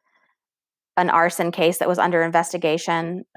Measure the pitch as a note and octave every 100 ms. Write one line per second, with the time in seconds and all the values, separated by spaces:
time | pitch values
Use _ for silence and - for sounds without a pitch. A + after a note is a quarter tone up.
0 | _ _ _ _ _ _ _ _ _ -
1 | F3 E3 E3+ - E3+ F3 E3 F3 E3+ F3+
2 | F3 F3 E3 E3 E3+ F3 E3 D#3+ E3+ E3+
3 | E3 F3+ -